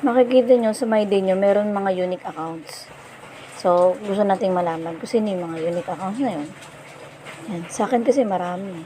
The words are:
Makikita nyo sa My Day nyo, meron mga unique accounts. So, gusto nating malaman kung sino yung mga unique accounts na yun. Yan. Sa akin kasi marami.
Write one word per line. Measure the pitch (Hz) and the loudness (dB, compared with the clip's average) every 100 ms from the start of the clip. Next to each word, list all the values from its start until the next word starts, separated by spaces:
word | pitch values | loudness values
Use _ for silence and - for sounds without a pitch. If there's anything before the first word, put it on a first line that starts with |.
Makikita | 277 240 240 254 233 247 | 2 4 6 6 6 4
nyo | 226 | 4
sa | 214 | -2
My | 233 220 208 | 0 2 2
Day | 196 | 2
nyo, | 190 185 | 2 2
meron | 202 202 208 | 4 4 2
mga | 202 196 | -2 -2
unique | 180 180 180 202 | -2 -2 -4 -8
accounts. | 160 160 165 151 - - - - - - - - | -10 -10 -10 -14 -18 -18 -20 -20 -20 -20 -20 -20
So, | - 190 175 180 180 | -4 2 6 4 2
gusto | 208 196 202 | -4 0 2
nating | 190 196 | 2 2
malaman | 180 175 165 165 165 | 0 0 -4 -6 -8
kung | - | -2
sino | 233 214 | -2 0
yung | 185 170 | -4 -6
mga | 165 | -4
unique | 160 175 175 | -4 -4 -6
accounts | 160 185 214 | -6 -6 -4
na | 269 165 | -4 -4
yun. | 147 - - - - - - - - - - | -8 -14 -20 -20 -20 -20 -20 -20 -20 -16 -10
Yan. | 175 170 | -10 -10
Sa | - 202 | -4 -2
akin | 240 | 0
kasi | 233 269 226 | 2 2 2
marami. | 185 180 180 196 175 | -2 -4 -6 -8 -12